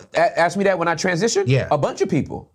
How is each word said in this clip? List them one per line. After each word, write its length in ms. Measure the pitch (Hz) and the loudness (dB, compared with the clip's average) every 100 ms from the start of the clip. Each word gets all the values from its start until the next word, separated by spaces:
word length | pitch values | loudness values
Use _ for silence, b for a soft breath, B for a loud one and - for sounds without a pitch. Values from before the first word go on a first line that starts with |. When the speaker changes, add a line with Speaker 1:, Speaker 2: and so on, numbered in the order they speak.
| - | -4
Speaker 1:
a-, 240 | - 170 - | 0 0 2
ask 180 | 170 185 | 0 2
me 80 | |
that 140 | 196 180 | 0 2
when 100 | 170 | 0
I 60 | 160 | 0
transitioned? 480 | 185 170 226 392 370 | -2 0 0 0 2
Speaker 2:
Yeah. 220 | 131 - | 0 0
Speaker 1:
A 80 | 147 | 0
bunch 220 | 214 359 | -2 -2
of 80 | - | -2
people. 420 | 151 87 - - | 0 -2 -8 -16